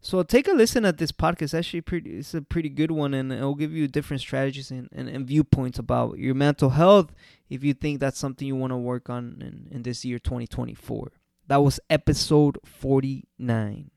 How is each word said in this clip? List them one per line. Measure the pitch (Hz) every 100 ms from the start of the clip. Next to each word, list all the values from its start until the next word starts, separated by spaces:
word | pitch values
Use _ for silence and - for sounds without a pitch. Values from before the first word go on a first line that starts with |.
So | - 185
take | 175 247 294
a |
listen | 339 226 254 208
at | 160
this | 160
podcast. | - 160 170 147
Actually, | 160 170 175
pretty, | - 175 - 87
it's | 139
a | 165
pretty | 143 165 156
good | 139 156
one, | 160 143
and | 135 131
it'll | 123 139
give | 143 156
you | 160 147
different | 151 143 143
strategies | - 135 139 135 131
and, | 131 123
and, | - 127
and | 131 127
viewpoints | 147 143 139 127 123
about | 117 123 120 -
your | 131
mental | 131 143 143 139
health | 135 175 202 170 - _ _ _
if | 131
you | 143 135
think | 156 143
that's | 139 -
something | 139 127 139
you | 131
wanna | 131 127
work | 123 123 -
on | 123 120 -
in, | 127 - -
in | 127
this | 120 123
year, | 127 120
twenty | - 123 120
twenty-four. | - 120 117 - 113 - _ _ _ _
That | 139
was | 143 - _
episode | 151 - 147 - 151 147 - -
forty-nine. | _ 135 135 135 135 - _ 123 113 107 104 143